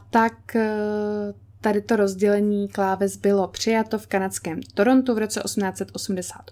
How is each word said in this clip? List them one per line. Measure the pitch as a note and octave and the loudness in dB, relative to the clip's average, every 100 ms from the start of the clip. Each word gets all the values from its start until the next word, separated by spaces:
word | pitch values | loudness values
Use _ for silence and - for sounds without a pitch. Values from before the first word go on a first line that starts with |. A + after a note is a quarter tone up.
| - | 0
tak, | A3+ A3+ A#3 - A3+ | 2 2 0 -6 -2
eh, | A3 G#3+ G#3 G#3+ G#3 G#3 G#3 - - - | 0 -2 -2 -2 -4 -4 -6 -10 -18 -4
tady | A3 G#3 | 0 0
to | G3+ A3+ | 2 2
rozdělení | G3 F#3+ G#3 G#3 G#3 G3+ G3+ | 2 2 2 4 2 0 -2
kláves | G#3 F#3+ F#3 G3 G3 | -2 0 0 -2 0
bylo | G3+ G3+ F3+ | 2 2 0
přijato | - A3 A3+ A3 G#3+ | -2 0 0 0 -4
v | - | -4
kanadském | G3 F#3+ - - D#3+ - | -4 -2 -6 -8 -10 -6
Torontu | - G#3+ C4 B3+ A3 | 0 4 4 4 0
v | |
roce | G#3+ G#3+ | -2 -4
osmnáct | - - F#3+ F3+ | -6 -2 -4 -4
set | G3 | -8
osmdesát | - - F#3 F3 - - | -8 -6 -6 -8 -14 -10